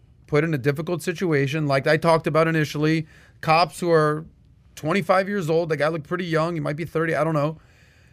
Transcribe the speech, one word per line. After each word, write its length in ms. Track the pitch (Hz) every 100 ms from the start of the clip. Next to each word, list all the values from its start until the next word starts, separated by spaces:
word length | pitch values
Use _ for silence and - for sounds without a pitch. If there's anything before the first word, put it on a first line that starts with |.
| _ _ -
put 180 | 147 165
in 80 | 147
a 20 |
difficult 460 | 131 139 165 175
situation, 640 | 185 165 185 147 135 160 147
like 180 | 139 151
I 120 | 156
talked 280 | 165 165 160
about 220 | 151 165
initially. 580 | 160 143 147 151 160 156 - - -
Cops 380 | 160 160 170 -
who 100 | 175
are 340 | 165 151 151 160 _ _ _ _ -
twenty-five 520 | - 190 175 185 190
years 220 | 202 156
old, 160 | 165 170
the 60 | 151
guy 120 | 147
looked 180 | 165 -
pretty 160 | 180 180
young. 280 | 156 165 170
He 60 |
might 160 | 147 151
be 80 | 156
thirty, 280 | 160 165
I 100 | 147 156
don't 80 |
know. 240 | 156 147 156 _ _ _ _ _